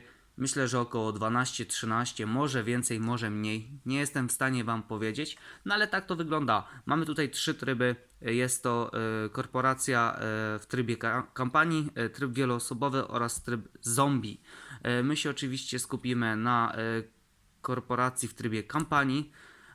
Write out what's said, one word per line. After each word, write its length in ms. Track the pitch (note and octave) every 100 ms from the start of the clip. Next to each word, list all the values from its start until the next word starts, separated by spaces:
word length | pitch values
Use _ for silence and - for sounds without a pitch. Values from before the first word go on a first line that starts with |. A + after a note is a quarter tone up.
| - - _ -
Myślę, 300 | C3 C#3 B2+
że 120 | B2
około 320 | A#2+ A#2 A2
dwanaście, 540 | G#2 A2 A#2+ B2+ - A2+
trzynaście, 600 | - A2+ A2+ A#2+ - G#2+
może 380 | A#2+ C#3+ C3
więcej, 360 | A2 B2 B2 A2+
może 300 | A2+ A#2+ A2+
mniej. 500 | G#2 G#2+ A2 A2+ C#3 B2+
Nie 140 | C#3
jestem 300 | C#3 C#3+ B2
w 20 |
stanie 320 | - C3 B2+
wam 200 | A2+ A2+
powiedzieć, 540 | - A2 A2 G#2+ D#3 - - - F#3+
no 80 |
ale 140 | G#3 G#3
tak 180 | G3 G3
to 100 | E3+
wygląda. 520 | D#3+ D#3 C3 G#2+ - B2+ -
Mamy 200 | D#3 D#3
tutaj 240 | D3+ C#3+
trzy 240 | - -
tryby. 420 | D3+ C3 B2 B2 A#2+ - -
Jest 420 | A#2 A#2+ B2+ -
to, 280 | B2+ A#2+ A#2 A2+ A2+ A2 G#2+
e, 40 |
korporacja, 840 | B2+ B2+ B2+ C3 C3 - B2 A#2 -
e, 40 | A2 A2 G#2+ G#2+
w 60 | -
trybie 300 | B2+ A#2 A2+
ka-, 300 | A2+ A#2+ -
kampanii, 580 | - B2+ D3+ D#3+ D#3+ D3 A2+
e, 140 | A#2
tryb 240 | A#2+ C3+
wieloosobowy 720 | A#2+ C3 A#2+ - A#2+ C#3 C3+ A#2
oraz 360 | A#2 A#2 -
tryb 260 | - A#2+ G2 -
zombie. 600 | A#2+ A#2 C#3+ C3+ G#2+ - - - - C3
E, 200 | - B2
my 140 | C3 D3+
się 120 | D3+
oczywiście 500 | - C3+ C3 - B2
skupimy 560 | - B2+ B2+ B2 A2+ A2
na, 380 | A#2 A#2+ A2+ A2+
e, 280 | A2+ A2+ A2+ _ _ _ _ _
korporacji 680 | - B2 - A#2+ B2+ - A#2+
w 60 |
trybie 300 | - A#2 A2
kampanii, 680 | G#2 D3+ D#3 D3 C3+ C#3 D3 - - - -